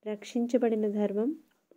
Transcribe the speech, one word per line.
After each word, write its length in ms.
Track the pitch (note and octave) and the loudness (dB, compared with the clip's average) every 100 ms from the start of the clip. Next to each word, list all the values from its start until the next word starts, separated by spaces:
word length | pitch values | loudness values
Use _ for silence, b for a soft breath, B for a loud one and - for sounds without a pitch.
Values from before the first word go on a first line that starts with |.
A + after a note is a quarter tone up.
| G#3+ | -6
రక్షించబడిన 800 | G#3 - B3 A#3 B3 A#3 A3 G#3+ | -8 -4 -2 2 2 2 2 0
ధర్మం 480 | G#3 G#3 G3+ A#3 D#4+ _ _ _ | 0 0 0 -2 -4 _ _ _